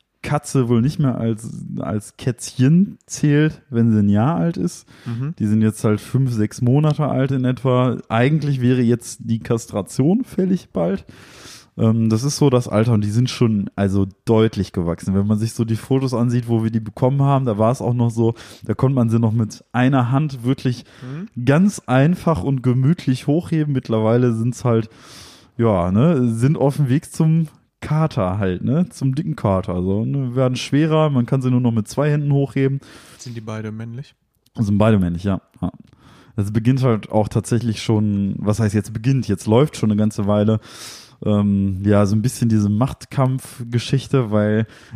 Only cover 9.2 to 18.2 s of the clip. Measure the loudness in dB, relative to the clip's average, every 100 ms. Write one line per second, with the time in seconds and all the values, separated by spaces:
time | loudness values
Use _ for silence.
9.2 | -4 -4 -2 -4 -2 -8 -6 0 2 2
10.2 | -2 -4 -2 -2 -4 -4 -2 -4 -8 -20
11.2 | -20 -20 -20 -20 _ -2 0 2 2 0
12.2 | -2 2 2 2 0 0 2 2 2 0
13.2 | -2 0 0 0 -2 -2 0 0 -2 -4
14.2 | 0 2 2 0 -4 -2 -4 -4 -2 0
15.2 | 0 0 -2 -4 -4 -4 0 0 0 0
16.2 | 0 0 0 0 0 -2 -6 -2 0 2
17.2 | 2 2 0 0 0 0 -2 0 0 2